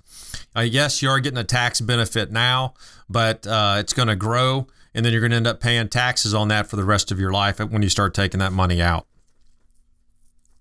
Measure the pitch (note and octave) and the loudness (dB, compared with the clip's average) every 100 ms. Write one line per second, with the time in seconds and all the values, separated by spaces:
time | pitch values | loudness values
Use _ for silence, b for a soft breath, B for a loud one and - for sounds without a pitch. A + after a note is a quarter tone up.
0 | B B B B B A2+ A#2+ B2 C#3+ - | B B B B B -2 0 2 0 0
1 | C3+ C3+ C3+ B2+ G#2+ B2 A#2+ - A2 A#2+ | 0 0 0 -4 -2 0 0 -2 0 0
2 | A2 A2+ F#2+ A2 A#2+ B2+ C3 - B B | 0 -2 -2 0 0 0 -2 -8 B B
3 | B A2+ A2+ A2+ G2+ A2 G#2 G2+ G2+ - | B 0 0 0 -2 0 2 2 0 0
4 | A#2+ G2+ G#2+ A#2 C3 C3+ C3 b b A2+ | 0 0 0 0 0 0 -4 b b -2
5 | A#2 A2+ A#2 A#2 A#2 - A#2 A#2 A2 A#2+ | 0 2 2 2 0 0 0 0 0 0
6 | B2 A#2+ G#2+ G#2+ G#2 G#2+ G#2 G2+ F#2+ G#2 | 0 0 0 0 2 0 0 -2 0 0
7 | - F#2+ F#2+ G2 G2+ G2 G#2+ G#2+ G2+ - | 0 -2 0 2 0 -2 -4 0 0 2
8 | G2 - G2 F#2+ F#2+ F#2 F#2 F2 E2+ E2 | 0 0 -2 0 -2 0 2 2 2 0
9 | - _ _ _ - _ _ _ _ _ | -4 _ _ _ -20 _ _ _ _ _
10 | _ _ _ _ _ _ | _ _ _ _ _ _